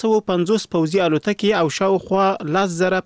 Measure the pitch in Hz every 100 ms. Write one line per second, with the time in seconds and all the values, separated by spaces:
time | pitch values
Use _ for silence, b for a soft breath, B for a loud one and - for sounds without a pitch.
0 | 220 220 208 180 175 214 - 175 160 190
1 | 170 156 208 202 208 202 160 - 196 185
2 | - 190 196 190 147 190 196 170 185 185